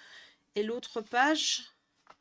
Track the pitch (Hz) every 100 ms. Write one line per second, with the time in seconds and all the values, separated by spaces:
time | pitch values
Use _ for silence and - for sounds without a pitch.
0 | - - - _ _ - 214 240 - -
1 | 247 240 277 311 - - - _ _ _
2 | _ -